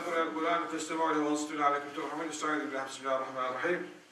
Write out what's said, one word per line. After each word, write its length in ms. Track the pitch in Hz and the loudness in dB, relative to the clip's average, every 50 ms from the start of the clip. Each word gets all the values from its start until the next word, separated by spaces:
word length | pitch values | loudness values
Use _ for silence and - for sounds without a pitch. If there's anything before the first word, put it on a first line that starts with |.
| - | 2
kurel 280 | - 170 165 165 156 151 | 0 2 2 2 2 0
Kur'an 340 | 156 156 170 170 170 165 156 | 0 2 2 2 2 2 0
festemi'u 420 | 160 160 156 - 165 160 160 160 | -2 -4 -2 -2 0 2 2 4
lehu 160 | 156 151 151 | 4 4 4
ve 40 | 147 | 2
ansitu 300 | 151 147 147 - 156 147 | 2 0 0 -2 0 2
leallekum 340 | 147 143 143 143 143 147 - | 2 4 4 2 0 -4 -6
turhamun. 320 | - - - 139 151 165 156 | -4 -4 -4 -4 -4 -4 -4
Estaizu 400 | 151 - - 156 151 151 135 131 | -4 -2 0 0 0 0 0 -2
billahi, 220 | 131 135 131 135 | -2 -4 -4 -4
bismillahirrahmanirrahim. 1000 | - 135 131 135 131 131 131 131 131 131 127 127 127 127 151 170 180 165 - - - - - - | -6 -6 -2 0 0 0 0 -2 -2 -2 -2 -2 0 0 2 2 2 0 -2 -4 -10 -14 -18 -20